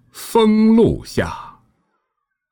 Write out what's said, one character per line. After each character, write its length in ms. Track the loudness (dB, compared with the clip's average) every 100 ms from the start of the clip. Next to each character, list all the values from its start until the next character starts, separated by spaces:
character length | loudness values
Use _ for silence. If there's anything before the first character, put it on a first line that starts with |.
| _
风 640 | -20 -4 0 2 2 4 4
露 280 | 2 0
下， 560 | -6 -6 -6 -10 -18 -20 _ _ _ _ _ _ _ _ _